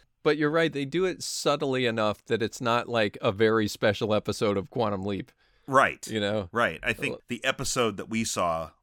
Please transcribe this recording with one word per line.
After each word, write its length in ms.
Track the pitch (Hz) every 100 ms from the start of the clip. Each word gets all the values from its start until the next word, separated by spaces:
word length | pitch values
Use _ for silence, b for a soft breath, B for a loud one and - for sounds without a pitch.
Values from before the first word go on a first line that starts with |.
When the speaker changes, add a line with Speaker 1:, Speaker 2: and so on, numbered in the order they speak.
| b _
Speaker 1:
But 140 | 156 151
you're 120 | 147
right, 220 | 165 165
they 120 | 139
do 200 | 135 165
it 180 | 185 -
subtly 640 | - - 156 143 143 131 120
enough 380 | 113 107 - -
that 160 | 110
it's 180 | 110 -
not 280 | 120 120 117
like 300 | 117 104 -
a 120 | 123
very 360 | 98 110 113 107
special 460 | - 113 101 107
episode 420 | 104 - - 107 101
of 140 | 87
Quantum 340 | 123 107 98
Leap. 260 | 98 95 - _ _ _ -
Speaker 2:
Right. 400 | 135 101 - -
Speaker 1:
You 120 | 110
know? 280 | 101 107 90
Speaker 2:
Right. 280 | 117 107 80
I 100 | 120
think 180 | 107 139
Speaker 1:
Well 80 | 120 -
Speaker 2:
the 160 | 120
episode 540 | 135 131 127 131 113 98
that 100 | -
we 160 | 113
saw, 460 | 110 107 87 82 78 -